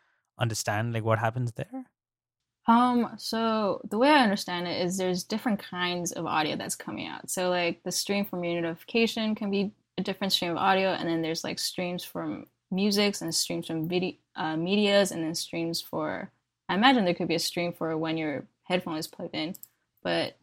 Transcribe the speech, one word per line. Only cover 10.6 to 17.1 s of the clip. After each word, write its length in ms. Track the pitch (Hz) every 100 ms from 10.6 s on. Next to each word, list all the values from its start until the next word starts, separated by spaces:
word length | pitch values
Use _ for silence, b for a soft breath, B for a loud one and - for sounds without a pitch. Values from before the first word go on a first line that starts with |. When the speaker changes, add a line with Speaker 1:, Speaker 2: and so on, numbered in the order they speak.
| 196 190 190
Speaker 2:
and 180 | 175 170
then 120 | 165
there's, 200 | 160 165
like, 160 | - -
streams 460 | - - 175 180
from 420 | - - 160 - - _ -
musics 500 | 185 208 202 208 202
and 120 | 165
streams 320 | - - 170 165
from 220 | 160 160
vide-, 280 | 180 185 - _ -
uh, 200 | 156 160
medias, 540 | 175 208 202 202 190
and 140 | 165
then 100 | 160
streams 460 | 170 - 170 165 170
for, 500 | - 165 156 - 190 _ _ _ -
I 60 |
imagine 300 | 180 247 254
there 100 | 180